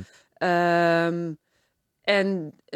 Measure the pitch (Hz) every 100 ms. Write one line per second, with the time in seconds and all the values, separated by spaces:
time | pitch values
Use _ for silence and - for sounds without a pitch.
0 | 92 - _ - 180 175 175 170 170 165
1 | 170 170 170 156 _ _ _ _ _ _
2 | - 202 196 190 151 - -